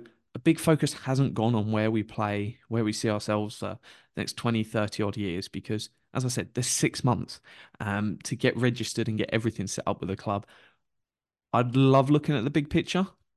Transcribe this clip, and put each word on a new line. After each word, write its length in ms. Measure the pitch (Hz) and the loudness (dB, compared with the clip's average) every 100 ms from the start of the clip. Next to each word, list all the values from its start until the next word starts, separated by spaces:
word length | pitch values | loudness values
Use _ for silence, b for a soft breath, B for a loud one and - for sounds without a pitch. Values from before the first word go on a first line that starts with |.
| - _ _ | -6 _ _
a 60 | - | -2
big 200 | 165 160 | 2 4
focus 340 | - 156 147 | 4 4 2
hasn't 400 | - 131 131 139 | -2 -2 2 2
gone 220 | 120 113 117 | 2 2 2
on 160 | 104 | 2
where 200 | 107 110 | 2 2
we 120 | 110 | 0
play, 540 | 104 - 104 104 104 - - | -2 -4 -2 -2 -4 -8 -6
where 160 | 117 107 | -2 0
we 80 | |
see 160 | 107 117 | 0 0
ourselves 480 | 104 - 107 107 - | 0 0 -2 -2 -6
for 200 | 101 95 B B B - | -10 -10 B B B -8
the 60 | |
next 160 | - - | -8 -4
twenty, 260 | 120 113 | 0 0
thirty 400 | 107 113 104 - | 0 -2 -2 -2
odd 140 | 101 107 | -4 -2
years, 320 | 101 87 - | -4 -4 -6
because 400 | - - 107 - _ _ | -10 -6 -6 -6 _ _
as 120 | - 127 | -4 -2
I 40 | |
said, 200 | 120 90 | -2 -4
there's 120 | - 123 | -4 -2
six 380 | - - - | 0 0 0
months, 360 | 123 95 - - B B B B | 0 0 -4 -12 B B B B
um, 380 | 107 101 107 82 | -4 -2 -2 -4
to 120 | - 117 | -8 -2
get 220 | 127 - | 0 2
registered 500 | 123 123 110 - 117 | 0 0 -4 -4 -2
and 100 | 107 | -2
get 120 | - | -2
everything 360 | 113 113 - 98 | 0 -2 -4 -6
set 160 | - - | -6 -6
up 140 | 101 | -4
with 100 | 92 | -4
the 60 | 98 | -6
club. 320 | - 101 - b b b _ _ _ _ _ _ _ | -2 -4 -6 b b b _ _ _ _ _ _ _
I'd 220 | 113 123 131 | 0 2 6
love 340 | 135 131 135 | 8 8 6
looking 260 | 147 147 143 | 4 4 0
at 80 | |
the 60 | 123 | 0
big 200 | 151 143 | 0 0
picture, 360 | 165 - 180 190 _ _ | 0 0 0 -2 _ _